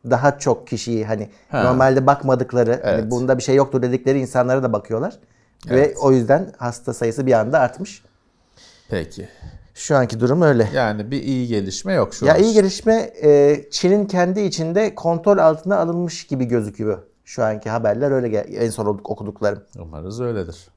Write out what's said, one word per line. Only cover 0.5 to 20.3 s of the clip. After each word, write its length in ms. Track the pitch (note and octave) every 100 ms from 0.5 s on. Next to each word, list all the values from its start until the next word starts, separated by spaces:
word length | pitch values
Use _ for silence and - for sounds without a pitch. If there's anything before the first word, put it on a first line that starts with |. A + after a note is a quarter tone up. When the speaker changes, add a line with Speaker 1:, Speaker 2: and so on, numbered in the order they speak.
| A2+ -
Speaker 1:
kişiyi 380 | A#2 - A2+ G#2+
hani 240 | A2 G#2 _ _
Speaker 2:
Ha. 140 | B2+
Speaker 1:
normalde 440 | B2 B2+ C3 C3 C3
bakmadıkları, 640 | C#3+ C3+ B2+ B2 B2 A2+ B2
hani 180 | A2 F2
Speaker 2:
Evet. 100 | A2
Speaker 1:
"Bunda 260 | A#2+ B2+ B2+
bir 60 |
şey 120 | B2+ C3+
yoktur." 260 | C#3 C3+
dedikleri 380 | B2 B2 C3 C#3
insanlara 440 | C3 B2+ B2 C3+
da 100 | B2+
bakıyorlar. 460 | G#2+ - A2+ E3+ - _ _ _ _ -
Ve 100 | B2+
Speaker 2:
Evet. 180 | C#3+ -
Speaker 1:
o 100 | C#3
yüzden 420 | C3 A2+ C#3+ F#3+ -
hasta 360 | B2 A#2 -
sayısı 320 | A#2 A#2 A#2 C3
bir 80 |
anda 260 | A#2 A2 D3
artmış. 440 | B2 - G3 - _ _ _ _ _ _ - _ _
Speaker 2:
Peki. 400 | G2 D#2+ - F2 - - - _
Speaker 1:
Şu 240 | - - C#3+
anki 220 | A#2 A2+
durum 220 | B2 D#3
öyle. 280 | D#3+ B2 G#2+
Speaker 2:
Yani 380 | C3 A2+ G#2+ G#2+
bir 120 | C#3
iyi 240 | - B2+ A#2+
gelişme 460 | G#2+ F#2+ - G3
yok 200 | F3+ G2+
şu 120 | - C#3
Speaker 1:
Ya 80 | E3
Speaker 2:
an. 40 |
Speaker 1:
iyi 100 | A3
gelişme, 400 | G#3+ F#3+ F#3 A3 A3 - -
e, 380 | D3+ C#3+ C#3+ D3 D3
Çin'in 340 | - F3+ G3+ G#3
kendi 360 | F#3 F3+ F#3+
içinde 540 | G3 D#3+ D#3+ F3 A3 -
kontrol 420 | E3+ E3+ G#3 G3+
altına 400 | D#3+ D#3 F#3 G3
alınmış 500 | E3 E3+ F3 - -
gibi 180 | C3+ A#2+
gözüküyor. 540 | A#2 G#2+ G2+ G#2+ F#2+ - _ _
Şu 180 | -
anki 260 | A2 G#2+ A2
haberler 420 | A#2 A2+ A2 C#3
öyle 180 | C3+ B2
gel-, 240 | G#2+ -
en 160 | G2+ A#2
son 160 | G#2+ G#2
okuduklarım. 800 | G2+ - G#2+ G#2 G#2 G#2 G2+ _ -
Speaker 2:
Umarız 420 | E2 D#2 F2+ A2+
öyledir. 460 | B2